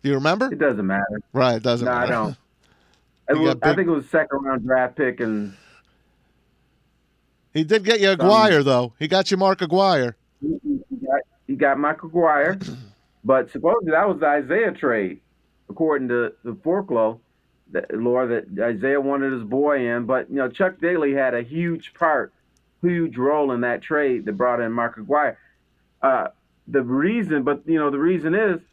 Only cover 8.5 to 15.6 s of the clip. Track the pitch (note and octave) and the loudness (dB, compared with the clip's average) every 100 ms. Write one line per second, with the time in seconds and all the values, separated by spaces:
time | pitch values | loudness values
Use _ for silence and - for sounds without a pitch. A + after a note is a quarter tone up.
8.5 | D#3+ C#3 B2+ B2 _ D3+ F#3+ F#3+ F#3 F#3+ | 4 4 2 2 _ -2 0 0 2 2
9.5 | F#3+ E3+ F3+ G3 E3 A#2+ A2+ _ _ D4 | 2 0 2 4 2 0 -4 _ _ -6
10.5 | D4+ D4+ C#4 - C4 - C#3 - _ - | -6 -4 -6 -6 -12 -2 -2 -2 _ -10
11.5 | C3 C#3+ C3+ D3 D#3 D#3+ E3 E3 D3+ D3+ | 0 0 2 -2 -4 -4 0 2 2 0
12.5 | G3 F#3 C3 A2 _ _ _ G#2+ C3 B2 | -2 -8 -14 -18 _ _ _ 0 2 2
13.5 | C3+ D#3+ A3+ F3+ D#3+ G3+ D#3+ D3+ D3 C3 | -2 0 0 0 0 2 0 0 0 0
14.5 | F3+ A3 E3 D3 A2+ F#2+ D2 _ _ _ | 0 0 -2 -2 0 -2 -8 _ _ _
15.5 | _ | _